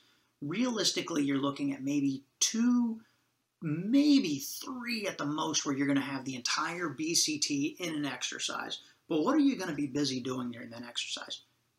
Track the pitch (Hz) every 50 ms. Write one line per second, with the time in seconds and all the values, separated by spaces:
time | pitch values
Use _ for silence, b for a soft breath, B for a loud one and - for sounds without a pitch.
0 | B B B B B B B B 143 143 170 208 254 254 233 214 180 - - 185
1 | - - 165 151 143 139 139 135 139 139 139 - 143 139 135 135 131 139 147 143
2 | 139 139 135 127 - _ _ - - - - 220 233 247 240 247 240 226 226 226
3 | B B B B B B B B _ _ _ - - 156 147 165 185 214 254 277
4 | 294 302 285 262 196 160 147 - - - - - - 285 262 247 233 233 233 220
5 | 202 175 - - 147 143 151 156 160 160 147 - - 156 139 131 143 139 143 139
6 | 127 139 139 131 123 135 131 123 120 - - 170 165 165 170 175 175 160 131 156
7 | 156 160 170 160 - 156 151 143 - - 147 139 143 165 - - 185 170 156 147
8 | 147 139 127 - - - - - - - - - - - - - B B B B
9 | B - 160 156 156 226 302 311 277 277 233 180 185 175 151 139 147 131 123 147
10 | 147 135 131 127 120 131 127 127 123 120 117 117 123 117 117 120 120 120 117 -
11 | - - - - - - - - - _ _ _ _ _ _